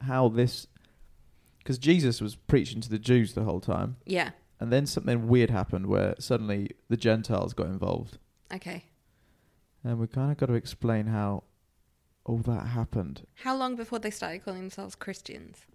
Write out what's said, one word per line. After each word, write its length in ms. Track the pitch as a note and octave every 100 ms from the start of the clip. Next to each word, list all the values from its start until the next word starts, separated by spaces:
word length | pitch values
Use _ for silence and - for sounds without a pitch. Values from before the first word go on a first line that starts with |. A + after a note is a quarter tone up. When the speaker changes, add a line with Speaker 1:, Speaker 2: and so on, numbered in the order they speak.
Speaker 1:
how 280 | C3 C3 B2+
this, 380 | A2+ B2 - - _ _ _ - - - _ _ _ -
'cause 120 | B2+
Jesus 440 | C#3 F3 C3+ A2+
was 140 | G#2+ -
preaching 460 | - C#3 - G#2+
to 80 | A2+
the 100 | G#2+
Jews 340 | A2 B2 A2
the 100 | -
whole 160 | G#2+ E2+
time. 360 | - F#2 G2 B2+ -
Speaker 2:
Yeah. 260 | F#3 E3 - _ _
Speaker 1:
And 120 | A#2
then 120 | B2+ C#3+
something 420 | - - A#2+ A2+
weird 220 | B2 A2+
happened 380 | A2 F#2+ F#2 G2
where 280 | G2 G2 -
suddenly 520 | - A#2+ G#2+ G2+ G2+ - -
the 80 | A#2
Gentiles 560 | A#2 A2 A2 G2 F2+
got 140 | - E2
involved. 500 | F#2+ F2+ E2+ - - _ _ _
Speaker 2:
Okay. 320 | F#3+ F3 E3+ - _ _ _ _ _ _ _ _ _
Speaker 1:
And 160 | B2 A#2
we 80 | A2+
kinda 280 | C3 C3+ C#3+
gotta 180 | C3
explain 540 | A#2 - - B2 A2 G#2+
how 360 | A2 G2+ G2+ - _ _ _ _ _ _ _ -
all 140 | A#2
that 280 | A2+ A2+ -
happened. 580 | A#2+ A2+ A2 E2+ C#2 - -
Speaker 2:
How 200 | C4 C4
long 200 | B3+ B3
before 240 | A3+ A#3
they 120 | G#3
started 320 | G#3 F3 F3
calling 160 | G#3 F#3
themselves 340 | F#3 F#3+ F#3+ -
Christians? 680 | - F#3+ - - E2 - -